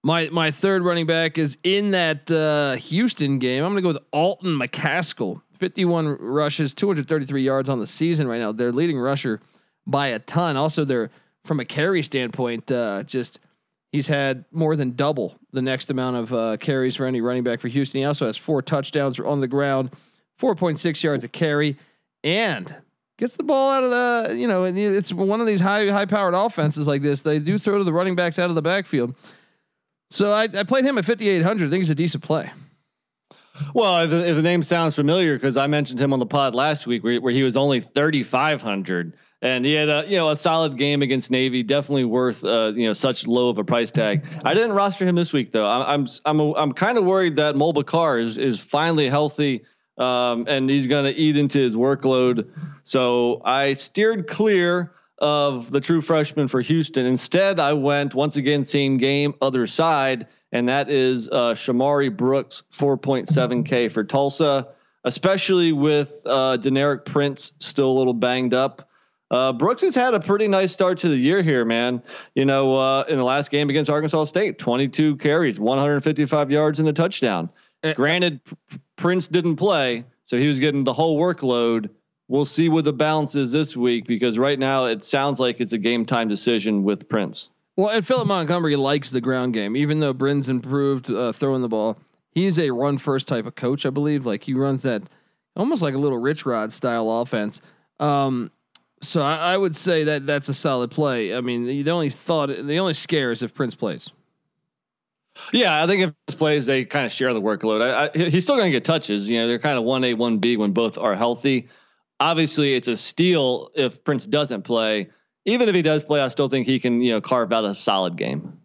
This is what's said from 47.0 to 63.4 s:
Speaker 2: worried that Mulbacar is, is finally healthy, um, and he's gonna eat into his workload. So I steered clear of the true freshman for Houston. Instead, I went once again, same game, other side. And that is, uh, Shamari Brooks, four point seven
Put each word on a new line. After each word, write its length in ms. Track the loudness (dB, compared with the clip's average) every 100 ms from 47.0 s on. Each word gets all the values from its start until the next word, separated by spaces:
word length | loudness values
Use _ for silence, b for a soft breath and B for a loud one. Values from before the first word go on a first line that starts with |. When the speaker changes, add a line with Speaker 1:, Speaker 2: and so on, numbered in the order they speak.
Speaker 2:
worried 340 | 2 2 2 2
that 180 | 0
Mulbacar 680 | 2 2 0 0 0 2 0
is, 160 | -2 -2
is 200 | -2 -2
finally 500 | -2 0 2 2 2
healthy, 520 | 2 0 0 0 0 b b b -4
um, 480 | -2 0 0 -2 -2
and 220 | 0 2
he's 160 | 0 2
gonna 260 | 0 0
eat 220 | 2 2 2
into 220 | 2 2
his 180 | 2 2
workload. 720 | 0 2 2 2 2 0 -4 B B B
So 580 | -4 0 2 2 0 0
I 300 | -2 0 0
steered 520 | -2 -6 0 0 0 -6
clear 640 | -2 2 2 2 0 -4 b b -2
of 520 | 0 2 0 -2 -4
the 120 | -4
true 180 | 2 0
freshman 480 | 2 0 2 -2 0
for 140 | 0
Houston. 420 | 2 0 0 0
Instead, 560 | 0 0 2 2 2 2
I 140 | 2
went 400 | 2 2 0 0
once 220 | 0 0 0
again, 280 | 0 0
same 320 | 0 0 2 2
game, 380 | 2 2 0 0
other 240 | -2 0 -2
side. 600 | 0 2 2 0 -2 -6 b b
And 160 | -2 0
that 220 | 0 0
is, 380 | 2 2 0 -2
uh, 240 | 0 0
Shamari 600 | 0 -2 0 2 2 0 0
Brooks, 480 | 0 0 -2 -16 _
four 260 | -2 0 0
point 320 | 0 -2 2
seven 340 | 2